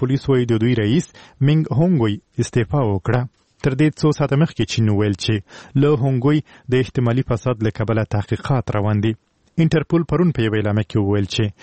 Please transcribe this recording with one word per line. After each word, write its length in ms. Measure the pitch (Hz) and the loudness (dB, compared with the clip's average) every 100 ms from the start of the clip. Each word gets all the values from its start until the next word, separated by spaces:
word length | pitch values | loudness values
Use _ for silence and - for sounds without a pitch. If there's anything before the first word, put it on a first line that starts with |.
پولیس 220 | 131 135 135 | -2 -2 0
وایي، 160 | 131 120 | 0 2
د 60 | 113 | 0
دوی 120 | 117 | 2
رئیس 320 | 117 104 170 - - - - 135 | 0 0 0 -2 -10 -14 -2 0
مینګ 160 | 156 156 117 | 2 0 0
هونګ 180 | 175 160 | 2 2
وایي، 160 | 110 104 _ - | 0 -2 _ -6
استعفا 400 | 117 127 110 147 | -2 -2 -2 0
وکړه. 400 | 113 98 - 120 127 _ _ _ | 0 -2 0 -2 -2 _ _ _
تر 100 | 143 | -2
دې 140 | 131 151 - | 2 0 2
څو 80 | 156 - | 0 0
ساعته 180 | 139 139 | 0 0
مخکې 280 | 165 - | 0 -2
چین 240 | 107 - 107 | -4 0 2
ویل 280 | 101 104 98 | 2 0 -2
چې 100 | - 107 - - - 139 | -2 -4 -4 -20 -6 0
له 140 | 147 143 | 2 2
هونګ 180 | 135 131 | 0 0
وایي 160 | 135 151 - - - | 2 0 -2 -12 -2
د 40 | |
احتمالي 480 | 123 127 - 120 123 - | 0 0 0 0 0 -2
فساد 280 | 117 131 110 107 | -2 -2 -2 -2
له 40 | |
کبله 340 | - 107 110 | -2 -2 -2
تحقیقات 720 | 107 104 - 110 - 131 - 107 | -2 -4 -4 -4 -2 -2 -2 -2
روان 240 | 104 104 | 0 0
دي. 120 | 110 110 _ _ _ - | 0 -4 _ _ _ -2
انټرپول 440 | 160 160 - 170 | 0 0 0 -2
پرون 280 | 160 151 175 | 0 0 0
په 80 | 131 | 0
یوه 160 | 110 107 | 0 0
اعلامیه 280 | 104 104 - | 0 0 0
کې 100 | 110 | -2
وویل 280 | 98 104 98 | 0 0 -2
چې 180 | - 104 - | -2 -4 -4